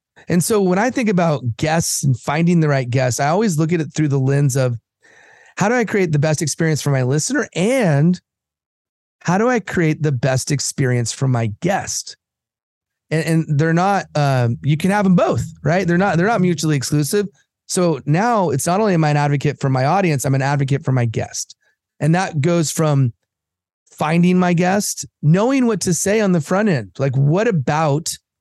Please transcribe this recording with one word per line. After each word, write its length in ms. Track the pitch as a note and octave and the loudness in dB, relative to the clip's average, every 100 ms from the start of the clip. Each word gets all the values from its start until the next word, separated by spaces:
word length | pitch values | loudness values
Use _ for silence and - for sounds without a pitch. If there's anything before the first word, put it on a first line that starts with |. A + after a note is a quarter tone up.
| _ _ - | _ _ -2
And 160 | E3+ | -2
so 180 | - A3 | 0 0
when 160 | F#3 F3+ | 2 2
I 100 | A#3+ | 0
think 200 | C#4 A3 | 0 0
about 480 | F#3 E3 D3 B2 A2 | 0 0 0 -4 -4
guests 480 | D3+ E3 D#3+ - | -2 0 -2 -2
and 120 | C#3 B2 | -2 -2
finding 440 | - D3+ E3+ F3 | -2 0 2 2
the 80 | D#3 | 2
right 200 | C#3 B2 | 0 0
guests, 300 | B2+ B2+ A#2 | 0 0 0
I 80 | C#3+ | 0
always 320 | F3 A3+ D3+ | 0 0 0
look 140 | D#3+ | 0
at 80 | F3 | -2
it 120 | E3 | -4
through 140 | - D#3 | -2 0
the 140 | C#3 | 0
lens 340 | C3 C#3 C#3+ | 0 2 0
of 220 | C3 B2+ A#2 - _ _ - - - - - | 0 -2 -4 -10 _ _ -20 -20 -20 -18 -2
how 120 | G3 | 0
do 60 | |
I 100 | B3 | 0
create 280 | A3 G#3 F3+ | 0 0 0
the 80 | D3+ | 2
best 220 | D#3 D#3 | 0 0
experience 380 | D3+ - E3 D3+ | -2 -2 -2 0
for 100 | D3 | 0
my 120 | C#3 | 0
listener 460 | B2+ D3 - B3+ - D#3+ | 0 0 0 -2 -4 -2
and 640 | G3 C4+ G3+ C#3 E3 F3+ - _ _ _ _ _ _ _ _ _ | 0 2 2 2 2 0 -6 _ _ _ _ _ _ _ _ _
how 180 | - F#3 | -2 0
do 120 | A3+ | 0
I 100 | B3 | -2
create 460 | - - D#3+ D#3 | -2 -2 0 0
the 80 | D3+ | -2
best 400 | C3 C#3 C3 - | 0 0 -2 -2
experience 580 | C#3+ - - C3 B2 A#2 | -4 -4 -2 -2 0 -2
for 160 | - C3+ | -4 -2
my 200 | B2 A2+ G2+ | 0 -2 -4
guest? 560 | E3+ F#3+ - - - - _ _ _ _ _ _ _ _ _ | -4 -2 -4 -10 -10 -18 _ _ _ _ _ _ _ _ _
And, 140 | D#3 | -4
and 340 | D#3 E3 D#3 C#3+ | 0 0 0 0
they're 160 | E3 | 2
not, 320 | E3 F#3 G3 D#3 | 2 2 0 -2
um, 440 | D3+ C#3+ C3 A#2+ A#2 | -2 0 2 0 -2
you 140 | B2+ D3+ | -2 0
can 160 | F#3 | 0
have 100 | G#3 | 2
them 140 | G3 F#3 | 4 4
both, 280 | E4+ - - - | 2 0 -4 -6
right? 240 | C#3+ F3 F3+ | -2 0 0
They're 100 | E3+ | 2
not, 200 | G3 E3 | 2 2
they're 80 | F#3+ | 0
not 120 | A3+ | 2
mutually 360 | F3+ E3 D#3+ D3 | 0 0 0 -2
exclusive. 500 | - D3 C#3+ G#3 G3 - _ _ _ | 0 -2 0 -2 -2 -8 _ _ _
So 340 | F#3 F3 C#3 C#3+ | -2 0 0 0
now 440 | D#3+ A#3 A3+ F3 | 0 2 0 0
it's 160 | C3+ E3 | -2 0
not 140 | F#3 | 0
only 140 | A3 | 2
am 100 | F3 | 2
I 60 | D#3 | 2
an 60 | D3 | 2
advocate 440 | D3 C#3+ D3 - | 2 0 -2 -2
for 80 | C#3 | -2
my 160 | C3 | 0
audience, 400 | C3+ F#3 F#3+ C#3+ | 0 0 0 0
I'm 100 | C#3 | 0
an 80 | C3+ | 0
advocate 420 | C3+ C#3+ C#3 C3+ | 0 -2 0 -2
for 80 | - | 0
my 120 | B2+ | 0
guest. 520 | A#2 A2 - - - - _ _ _ _ | 0 -4 -8 -10 -12 -16 _ _ _ _
And 140 | C#3+ | 0
that 260 | F3 F#3+ E3+ | 0 0 -2
goes 300 | D3 E3+ D3+ | 0 0 0
from 420 | - D#3 C#3 B2+ - _ _ _ _ _ _ _ | 0 0 2 0 -2 _ _ _ _ _ _ _
finding 480 | - D3+ E3+ F3 F3+ | -6 -2 2 4 4
my 140 | F3+ | 2
guest, 540 | E3+ F3+ G3+ - - - _ | 2 2 0 -2 -8 -14 _
knowing 440 | D3 F3 A3+ C4+ A#3+ | 2 2 2 2 0
what 140 | G#3 | 0
to 140 | - | -2
say 260 | E3+ F#3+ A3 | -2 0 0
on 120 | G#3 | 2
the 80 | F3 | 0
front 280 | D3 F#3 G#3+ | 0 0 2
end. 240 | C#3+ G2 - | 0 -4 -4
Like, 180 | C#3 B2+ | -2 0
what 320 | C#3 E3+ A#3 | 2 2 0
about 680 | F3 B2+ D3+ D#3+ C#3+ - - _ _ | 0 0 0 0 0 -4 -12 _ _